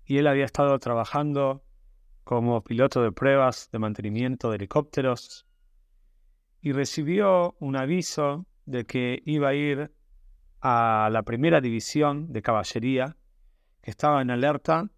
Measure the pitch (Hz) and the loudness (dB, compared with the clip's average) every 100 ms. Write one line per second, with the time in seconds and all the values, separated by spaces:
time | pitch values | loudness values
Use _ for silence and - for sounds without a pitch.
0 | - 139 147 139 139 - 143 139 - 117 | -4 2 2 2 0 0 2 2 0 -2
1 | 110 143 151 143 139 135 - - - _ | -2 -2 -2 0 -2 -4 -12 -20 -20 _
2 | _ - - 120 120 117 - 117 135 135 | _ -16 -4 -2 0 0 -2 2 2 4
3 | 117 - 131 139 131 - - 113 107 104 | 0 2 2 4 4 0 -8 -6 -4 -4
4 | 104 107 127 127 120 104 98 151 147 - | -4 -2 -2 -2 -4 -4 -2 -2 -2 -2
5 | 131 120 - - _ _ _ _ _ _ | -2 -2 -8 -20 _ _ _ _ _ _
6 | _ _ _ _ _ _ 151 139 139 - | _ _ _ _ _ _ -4 -2 -2 -4
7 | 151 185 202 185 175 - 139 135 135 180 | -2 2 4 4 2 -4 -6 -4 -2 -2
8 | 165 - 147 143 180 _ - 127 113 131 | -2 -2 -2 -2 -10 _ -10 -8 -4 -4
9 | 123 127 - 151 143 143 147 139 147 _ | -2 -4 -4 0 0 0 -2 -4 -6 _
10 | _ - - - _ _ 135 120 117 110 | _ -20 -20 -20 _ _ 0 2 4 2
11 | 107 110 107 117 156 160 123 113 - 151 | 2 0 -2 0 4 4 2 -4 -2 0
12 | 147 143 165 117 - 107 104 120 127 131 | 0 0 -6 -6 0 0 0 -4 -2 0
13 | 131 - _ _ _ _ _ _ - 110 | -2 -8 _ _ _ _ _ _ -14 0
14 | 151 147 127 123 139 143 - 160 202 | 2 4 2 2 0 0 0 0 0